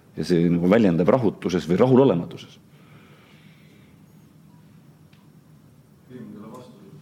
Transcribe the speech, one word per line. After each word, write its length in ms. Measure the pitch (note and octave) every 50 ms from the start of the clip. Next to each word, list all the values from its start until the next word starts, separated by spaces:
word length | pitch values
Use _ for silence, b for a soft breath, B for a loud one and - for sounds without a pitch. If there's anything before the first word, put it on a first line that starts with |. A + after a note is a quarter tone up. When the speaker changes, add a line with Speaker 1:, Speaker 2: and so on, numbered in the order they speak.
| b b - -
Speaker 1:
Ja 60 | D#2+
see 260 | - F2+ E2 E2+ F2
nagu 180 | E2+ F2 E2+ F2+
väljendab 400 | G2 A#2 A2 F#2 E2+ D#2+ F2+ F2+
rahutuses 560 | A#2+ C3+ B2 F#2+ - - - - E2+ F2+ -
või 140 | - F#2 F#2
rahulolematuses. 800 | A#2+ B2+ C3 A#2+ C#3 B2+ F#2 E2+ E2+ - - - - - - - _ _ b b b b b b b b b b b b b b b b b b b b b b b b b b b - - - - - _ - - - - - - - - - - - - _ - - _ - _ - - - _ _ - - _ - _ _ - _ _ _ _ - B2+
Speaker 2:
Eelmisele 400 | A#2+ G#2+ G#2 G#2 G2+ G#2+ A2 B2
vastusele, 400 | B2+ - - - - - - - -